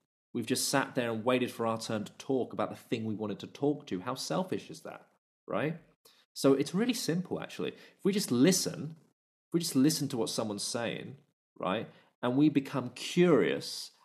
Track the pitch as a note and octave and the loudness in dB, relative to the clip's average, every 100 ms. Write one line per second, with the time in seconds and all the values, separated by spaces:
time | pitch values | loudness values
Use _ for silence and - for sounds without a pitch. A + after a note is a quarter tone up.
0 | _ _ _ B2 A2+ B2+ - C#3 - - | _ _ _ -6 -2 -2 2 0 0 -2
1 | A#2 A2+ A#2 B2+ A#2+ - A2+ A2+ A2+ A2 | -2 0 2 2 2 -2 -2 -2 -2 -4
2 | G2 - - C3+ A2 G#2 A2 G#2+ - A#2 | -4 -10 -2 -2 -2 -2 -4 -4 -6 -4
3 | A2 G#2 G#2+ F#2+ G2+ - C#3+ C#3+ - F#2 | -4 -4 -6 -6 -10 -2 -2 -2 -4 -6
4 | B2 C3 - D#3+ F#3 G2+ - D#2+ - - | -4 -6 -4 -4 -2 -6 -8 -16 -16 -18
5 | _ _ _ _ - F#2+ D3 E3 _ _ | _ _ _ _ -6 -2 -2 -6 _ _
6 | _ _ _ - C3+ C3+ D3 F#3 A#3+ - | _ _ _ 0 4 4 2 0 0 -2
7 | - E3+ F3+ E2 - - - - - _ | -2 -2 -2 -6 -8 -6 -8 -8 -20 _
8 | - G3+ - A#2+ D#3 F#3 - D#2+ D3 - | 0 0 0 4 6 4 0 -4 -10 -12
9 | _ _ _ _ _ E3+ E3+ C3+ C#3+ - | _ _ _ _ _ -2 0 4 4 4
10 | C#3 B2 - - A2 G2+ - A#2+ A2 - | -2 -2 -2 -2 -2 -4 -4 -4 -4 -4
11 | A2 C3+ _ _ _ - F2+ G2+ - - | -10 -16 _ _ _ -6 -2 -2 -4 -14
12 | _ - B2 C3 D3+ C#3 C3+ C#3 B2 - | _ -4 0 6 6 6 0 -4 -4 -8
13 | - - F3 C3+ D#2 C#2 - - - _ | -2 4 6 8 6 0 -4 -10 -12 _